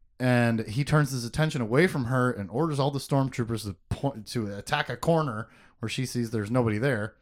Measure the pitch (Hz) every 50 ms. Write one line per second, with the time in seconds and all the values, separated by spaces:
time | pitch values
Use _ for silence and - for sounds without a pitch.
0 | _ _ _ - 127 127 123 120 120 117 117 110 110 107 104 131 143 - 151 151
1 | 147 127 139 123 117 117 - - 156 156 151 135 117 104 117 143 175 180 - 143
2 | 123 113 131 127 123 127 120 101 98 90 104 123 165 165 147 135 135 143 139 135
3 | - - 143 135 135 131 - - 117 110 117 107 101 101 90 - _ - - -
4 | - 139 - 110 101 - - 123 107 101 101 101 - - 147 147 147 - 123 -
5 | - 165 170 160 156 139 110 107 113 - - - - - _ - - 110 - -
6 | 127 123 - 123 117 110 117 110 101 101 120 127 120 113 104 104 123 143 127 104
7 | 104 107 - _